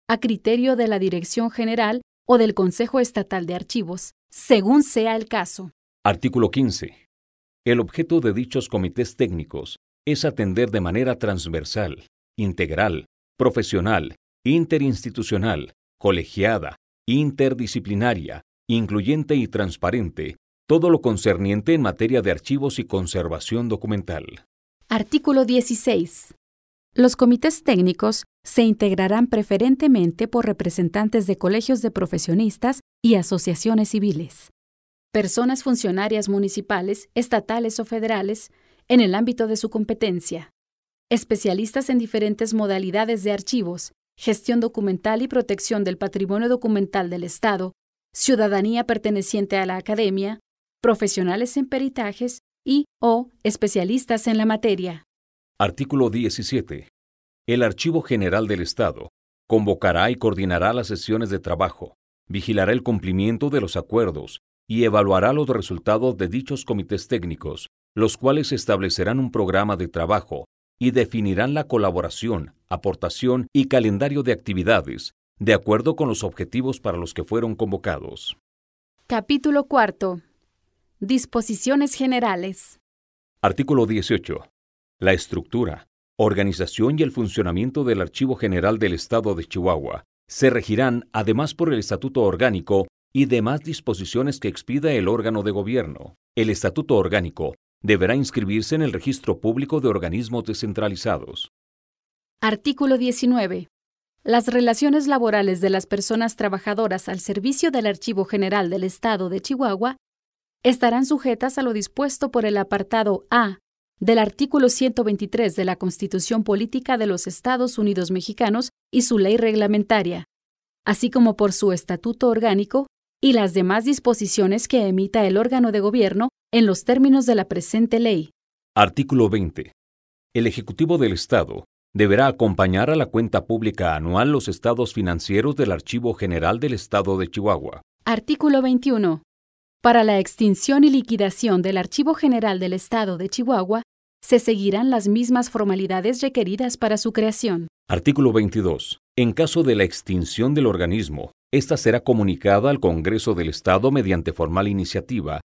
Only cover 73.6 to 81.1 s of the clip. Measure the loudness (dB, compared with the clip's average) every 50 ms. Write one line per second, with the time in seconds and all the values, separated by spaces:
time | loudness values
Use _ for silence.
73.6 | 2 4 2 2 2 2 0 0 -2 -2 -2 -2 -2 -2 -2 -4 -4 -6 -4 -2
74.6 | 2 2 2 2 0 -4 -10 -12 -14 -16 _ _ _ _ _ _ 2 2 2 2
75.6 | 4 2 0 2 2 0 0 0 -2 -2 -2 -4 -4 -8 -6 -8 -10 -6 -4 -4
76.6 | -4 -4 -6 -4 -4 -4 -4 -4 -6 -8 -8 -10 -6 -4 -2 -2 -2 -2 -2 -4
77.6 | -4 -4 -4 -4 -4 -6 -6 -6 -8 -14 -16 -14 -14 -14 -14 -16 _ _ _ _
78.6 | _ _ _ _ _ _ _ _ _ _ -4 -4 -2 0 -2 0 0 0 0 0
79.6 | 0 2 2 2 2 2 0 -4 -4 -4 -4 -6 -10 _ _ _ _ _ _ _
80.6 | _ _ _ _ _ _ _ _ -4 -2